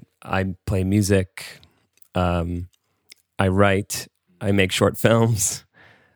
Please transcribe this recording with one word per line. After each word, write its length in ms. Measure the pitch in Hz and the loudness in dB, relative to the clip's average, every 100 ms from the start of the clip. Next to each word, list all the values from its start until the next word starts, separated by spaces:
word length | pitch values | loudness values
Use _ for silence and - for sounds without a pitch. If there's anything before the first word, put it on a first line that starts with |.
| - _ | -18 _
I 320 | - 95 95 90 - | -6 -4 -4 -6 -6
play 160 | 98 | -4
music, 760 | 92 104 95 98 92 - - - _ _ _ _ _ | 0 0 2 2 0 -8 -18 -20 _ _ _ _ _
um, 560 | 90 90 87 85 87 90 _ _ _ _ _ _ - | -2 0 0 -4 -6 -10 _ _ _ _ _ _ -2
I 80 | 98 | 0
write, 600 | 92 101 98 101 - - _ _ - | 4 4 2 -2 -10 -12 _ _ -10
I 120 | 101 | -2
make 200 | 98 95 | 2 2
short 240 | - 101 - | 2 0 2
films, 680 | 110 113 113 113 - - _ _ - _ _ | 2 4 2 0 -4 -6 _ _ -20 _ _